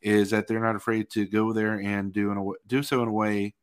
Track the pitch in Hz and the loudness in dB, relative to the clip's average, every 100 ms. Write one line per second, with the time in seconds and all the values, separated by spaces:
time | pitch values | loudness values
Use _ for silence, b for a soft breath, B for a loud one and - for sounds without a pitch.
0 | 107 104 98 107 104 113 113 107 - 110 | 4 4 4 2 0 -2 0 -2 -2 -2
1 | 107 113 101 107 110 113 107 107 101 101 | -2 -2 0 0 0 0 0 -2 -2 -2
2 | 98 98 101 101 98 - _ 127 143 135 | -2 -2 -2 -2 -4 -8 _ -2 0 0
3 | 117 107 107 104 101 _ | 0 0 0 0 -4 _